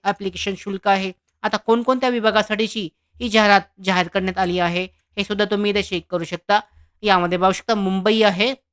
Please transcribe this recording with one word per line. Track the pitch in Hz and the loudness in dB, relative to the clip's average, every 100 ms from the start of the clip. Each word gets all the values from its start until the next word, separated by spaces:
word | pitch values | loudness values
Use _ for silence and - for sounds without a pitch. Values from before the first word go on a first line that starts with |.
ॲप्लिकेशन | 196 196 190 - 202 190 | -4 -4 -6 -8 -8 -8
शुल्क | 202 190 202 | -8 -4 0
आहे. | 196 190 - _ _ | 0 -2 -12 _ _
आता | 214 208 | -4 -2
कोणकोणत्या | - 233 240 254 254 | 0 0 2 0 0
विभागासाठीची | 240 220 202 190 208 220 220 165 - _ - | 0 0 0 0 -2 -4 -4 -8 -12 _ -10
ही | 233 | 0
जाहिरात | 220 208 202 - - | 4 6 4 2 -6
जाहीर | 190 185 175 | -2 0 0
करण्यात | 196 185 185 | -2 -2 -2
आली | 180 180 | -2 0
आहे, | 170 175 185 _ _ 208 | 0 -2 -6 _ _ -8
हे | |
सुद्धा | 196 202 | -4 -2
तुम्ही | 208 202 208 | 0 0 0
इथे | 202 | -2
चेक | 185 180 - | -2 -6 -4
करू | 175 | -6
शकता. | 160 175 - 208 - _ _ _ | -6 -6 0 0 -2 _ _ _
यामध्ये | 214 185 175 175 | 2 2 2 2
पाहू | 190 | 0
शकता | 185 - | 0 -2
मुंबई | 214 190 190 208 220 | -2 0 0 2 2
आहे, | 208 185 240 262 _ | 2 2 -2 -4 _